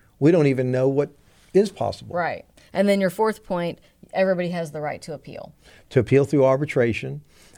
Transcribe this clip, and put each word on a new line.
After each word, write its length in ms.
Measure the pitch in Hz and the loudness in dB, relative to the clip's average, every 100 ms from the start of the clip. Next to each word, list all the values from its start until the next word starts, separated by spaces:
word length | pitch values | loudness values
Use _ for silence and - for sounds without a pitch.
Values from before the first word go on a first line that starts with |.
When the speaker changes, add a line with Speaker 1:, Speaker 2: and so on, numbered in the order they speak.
| _ _ | _ _
Speaker 1:
we 140 | 147 | 4
don't 160 | 175 143 | 4 4
even 240 | 131 127 | 2 0
know 160 | 127 131 | 0 0
what 220 | 139 143 - _ _ _ | 0 -2 -8 _ _ _
is 180 | 185 208 | 0 0
possible. 440 | - 104 - 110 170 | -2 -6 -6 -8 -6
Speaker 2:
Right. 300 | 160 - - _ _ | -4 -6 -12 _ _
And 160 | 175 202 | -2 2
then 140 | 196 | 2
your 80 | 190 | 0
fourth 340 | 185 220 208 - | 0 -2 -2 -6
point, 340 | 180 170 - _ _ - | -6 -4 -8 _ _ -8
everybody 360 | 185 190 180 175 | -2 0 0 -2
has 220 | 175 160 | -6 -8
the 100 | 156 | -8
right 200 | 147 127 | -8 -10
to 120 | - | -12
appeal. 400 | 143 - - - - _ - _ | -16 -14 -18 -18 -20 _ -20 _
Speaker 1:
To 80 | 131 | 0
appeal 240 | 113 135 135 | 4 2 4
through 180 | 147 131 | 4 4
arbitration, 760 | 135 147 139 117 113 131 143 - _ - | 2 0 0 0 -2 -8 -12 -14 _ -20